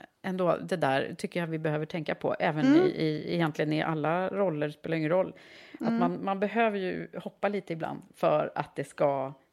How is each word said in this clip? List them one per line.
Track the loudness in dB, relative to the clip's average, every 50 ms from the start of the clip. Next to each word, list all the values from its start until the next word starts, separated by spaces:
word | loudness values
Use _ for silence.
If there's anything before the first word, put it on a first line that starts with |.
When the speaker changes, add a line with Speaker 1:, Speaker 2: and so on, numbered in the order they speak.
| -18 -20 _ _
Speaker 1:
ändå, | -8 -6 -2 0 2 2 2
det | 0 0 -4 0
där | 0 2 2 2 2 0 -2 -6
tycker | -8 -8 -6 -4 -4
jag | -4
vi | -2 -4 -2
behöver | -2 -2 0 -2 -2
tänka | -4 -6 -6 -4 -4 -4
på, | -2 -2 -2 0 2
även | 0 0 2 4 6
Speaker 2:
Mm. | 6 8 8 6
Speaker 1:
i, | 4
i, | 2 0 0 0 0 -2 -4 -2 0
egentligen | 2 0 0 0 0 0 0 0
i | 0 0
alla | 0 -2 0 0 0 0 0 -2 -2
roller, | 0 0 0 0 0 -2 -4 -4
spelar | -6 -8 -6 -4 -2
ingen | 0 0 2
roll. | 2 2 0 0 -6 -14 -20 -20 -20 -20 -20 -20 -12
Att | -6
Speaker 2:
Mm. | -2 -2 2 2
Speaker 1:
man, | 2 0 0 -2 -4
man | -4 -2 -2
behöver | -2 0 2 2 2 2 0
ju | -2 -4 -4 -4 -6 -8 -10 -12 -10 -10
hoppa | -10 -6 _ -2 -2
lite | -2 -2 -4 -6 -6
ibland | -6 -4 -6 -6 -8 -12 -18 -4
för | 0 2 4 4 4 2 0 -2
att | -4 -6 -4 -8
det | -8 -8
ska | -8 -2 0 2 2 2 0 -4 -6 -8 -14 _ _